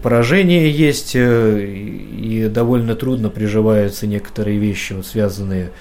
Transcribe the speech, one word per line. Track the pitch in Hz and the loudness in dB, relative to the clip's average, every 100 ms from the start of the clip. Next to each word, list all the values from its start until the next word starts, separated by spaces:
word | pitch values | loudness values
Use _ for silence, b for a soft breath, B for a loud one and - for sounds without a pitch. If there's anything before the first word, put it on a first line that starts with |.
поражения | 120 117 120 180 185 175 156 | 0 2 4 4 4 4 4
есть, | 147 151 139 - 127 | 4 2 2 -2 2
э, | 123 117 110 107 101 | 4 4 4 2 -2
и | 98 104 98 101 - 110 110 110 | -8 -10 -10 -12 -8 -4 -2 0
довольно | 104 117 123 113 110 | 0 2 2 0 -2
трудно | 131 127 107 | -2 -2 -2
приживаются | 98 107 107 107 107 101 - 107 | -2 -2 2 2 4 2 -2 -4
некоторые | 104 - - 104 104 | -4 -6 -4 -2 0
вещи, | 104 95 - | 0 -2 -6
вот, | 98 95 | -8 -6
связанные | 110 104 95 98 95 87 B | -2 -2 -2 -4 -4 -6 B